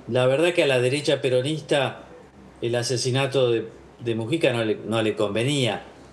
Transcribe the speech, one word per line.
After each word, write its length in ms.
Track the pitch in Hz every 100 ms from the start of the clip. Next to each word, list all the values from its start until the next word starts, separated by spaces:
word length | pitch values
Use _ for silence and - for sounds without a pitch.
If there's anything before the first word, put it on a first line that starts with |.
| -
la 180 | 123 127
verdad 260 | 139 175
que 120 | 175
a 20 | 147
la 140 | 127
derecha 420 | 127 143 143 139
peronista 800 | 135 127 131 156 - 147 123 - - - - - - -
el 140 | 117
asesinato 760 | 120 120 123 131 127 135 135 123
de, 180 | 113 - - - -
de 140 | 120
Mujica 380 | 113 113 160 143
no 120 | 120
le, 120 | 110 101 107
no 140 | 113
le 120 | 110 101
convenía. 680 | 104 104 127 147 117 92 - - -